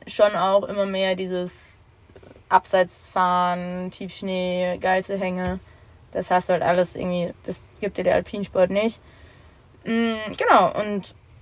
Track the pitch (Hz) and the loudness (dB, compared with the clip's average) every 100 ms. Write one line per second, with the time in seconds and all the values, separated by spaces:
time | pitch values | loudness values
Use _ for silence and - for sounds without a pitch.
0 | - - 208 196 190 196 196 202 196 190 | -6 2 2 4 2 2 0 -4 -2 0
1 | 190 185 185 180 180 - - - _ _ | -2 -2 -4 -6 -6 -10 -16 -18 _ _
2 | _ - - - - 180 - 190 180 - | _ -20 -20 -18 2 2 4 2 2 -2
3 | - 196 180 180 180 180 180 180 185 - | -6 0 2 2 2 0 -4 -6 -8 -8
4 | 190 - 196 185 180 180 180 185 190 185 | -12 -8 -6 -2 -2 -2 -2 -2 0 0
5 | 196 196 185 180 180 190 - - - - | -2 -4 -4 -4 -4 -6 -10 -20 -20 -20
6 | - - 180 180 180 180 - 180 175 - | -10 -6 0 0 2 0 2 2 0 -2
7 | 185 180 175 - - 185 - - 202 185 | -4 -2 -4 -8 -12 -12 -14 -8 -6 -2
8 | 180 180 180 208 196 - 185 196 226 - | 0 2 0 -6 -4 2 2 2 -2 -4
9 | - - - - - _ _ - - 226 | -16 -20 -20 -20 -20 _ _ -14 -4 0
10 | 233 220 214 - 480 262 185 - 208 202 | 0 -2 -6 -2 6 6 6 2 -2 -4
11 | - - _ - | -6 -16 _ -20